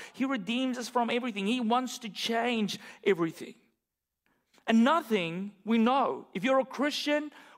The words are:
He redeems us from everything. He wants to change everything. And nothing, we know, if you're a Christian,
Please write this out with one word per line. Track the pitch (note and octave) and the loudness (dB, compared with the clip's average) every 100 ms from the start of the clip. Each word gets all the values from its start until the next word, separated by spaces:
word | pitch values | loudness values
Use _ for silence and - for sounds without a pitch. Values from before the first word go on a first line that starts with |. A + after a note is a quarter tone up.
| - | -10
He | - | -4
redeems | C4 C4+ F3+ A#3+ C4 B3 | -2 -2 -2 0 0 -2
us | A3+ | -2
from | B3 A#3 | 0 2
everything. | A#3+ B3 G3+ G3 | 0 -2 -2 0
He | B3+ | 0
wants | A3 A#3+ B3+ - | 2 0 0 -8
to | A3+ | -10
change | - - A#3 A#3+ A#3 G3+ F#3 - - | -6 -4 0 0 0 -2 -4 -14 -4
everything. | - E3+ E3+ - - - _ _ _ _ _ _ _ _ _ _ - | 0 2 0 -4 -14 -16 _ _ _ _ _ _ _ _ _ _ 2
And | A3+ | 4
nothing, | A#3+ E4 D4+ G#3+ E3 F3 G3+ - | 6 4 2 -2 -2 -6 -10 -8
we | G#3 A3+ | 0 2
know, | A3+ C4+ G#3 C3 - | 4 2 0 -2 -8
if | F#3+ | -4
you're | A#3 C4+ | 2 2
a | |
Christian, | C4 - C#4+ - D4 D4 D4+ - - | 0 -2 -2 -2 0 -2 -2 -14 -20